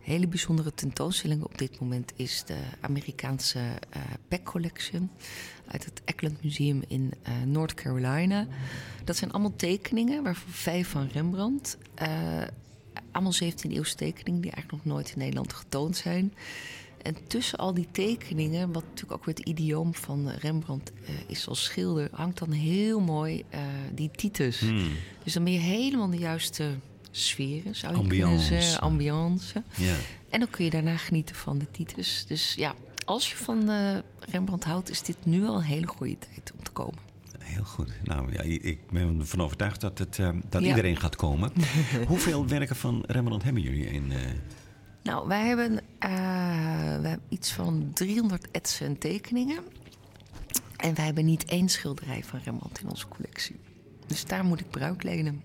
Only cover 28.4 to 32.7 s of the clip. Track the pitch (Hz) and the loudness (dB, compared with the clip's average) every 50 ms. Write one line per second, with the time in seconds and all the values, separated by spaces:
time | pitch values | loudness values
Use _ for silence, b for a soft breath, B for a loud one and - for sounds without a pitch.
28.4 | 80 76 82 - 170 170 165 - - 156 156 151 143 147 147 156 165 170 175 185 | 6 6 6 6 6 4 4 4 4 4 4 4 4 2 2 2 2 2 2 0
29.4 | - - - 214 233 B B B 92 92 90 73 62 B B B B - - 226 | 0 -4 -6 -6 -6 B B B 2 2 2 2 0 B B B B -2 0 0
30.4 | 247 233 - - 180 165 156 160 156 160 165 165 - - 180 160 151 - - - | 0 0 0 0 2 2 4 4 2 2 0 0 0 2 2 2 2 0 -6 -8
31.4 | - - 143 143 147 - - - 175 156 - - - - - - - - 143 156 | -4 -2 -2 -2 -2 -4 -6 -8 -8 -6 -6 -4 -2 -2 -2 -2 -2 -2 -2 0
32.4 | - - - - - 147 | 0 0 0 0 0 -2